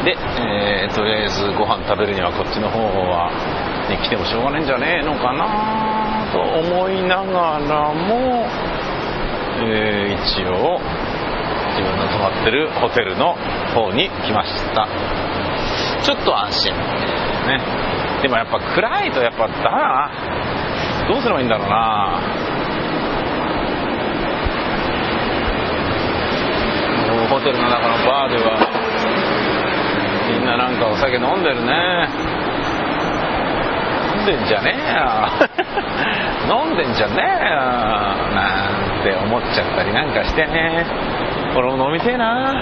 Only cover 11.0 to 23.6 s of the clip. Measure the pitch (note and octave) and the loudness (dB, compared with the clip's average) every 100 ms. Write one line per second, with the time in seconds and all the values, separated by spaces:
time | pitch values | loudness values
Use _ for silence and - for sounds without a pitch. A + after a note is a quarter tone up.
11 | - - - - - - - G#2 F#2+ F2 | -4 -4 -4 -4 -2 -2 -2 -2 0 0
12 | E2+ G#2 G2 G2+ A2+ B2+ D#3 - A#2 B2 | 0 0 0 0 2 2 0 0 0 2
13 | G2 F#2 D#3+ - - - - A#2+ G#2+ G#2+ | 0 0 0 0 -4 -4 0 0 2 0
14 | F#3+ - - D3 - - - A2+ G#2 - | 0 -2 0 0 0 -4 -2 0 0 -2
15 | - - - - - - - - - - | -4 -4 -4 -4 -2 -2 -2 -2 -2 0
16 | - C#4+ - A#2+ G#2 - G2+ E2 E2 - | 0 2 2 2 2 0 0 -2 -4 -2
17 | - - - - A#2+ C3 - - - - | -2 -2 -2 -2 0 0 -2 -2 -2 -2
18 | - - C#3 A#2 A#2 G#2+ - - A3 F#4 | -2 0 2 2 0 -2 0 0 2 0
19 | G4 C#3 A#2+ - A2+ - A#2+ F3 - C3+ | 0 2 0 2 -2 0 0 2 2 2
20 | C#3+ - - - - - - - - - | 0 -4 -6 -4 -4 -4 -4 -4 -4 -2
21 | - A#3 A#3+ D#3+ B2 G#2+ G2+ G#2+ A2+ G#2+ | 0 0 2 0 2 0 2 2 4 2
22 | F#2+ F2 - E2 - - E2 F#2+ E2 D#2+ | 2 0 -2 -4 -4 -4 -4 -4 -4 -2
23 | D#2+ - D2+ - - - | -2 -2 -2 -2 -2 -2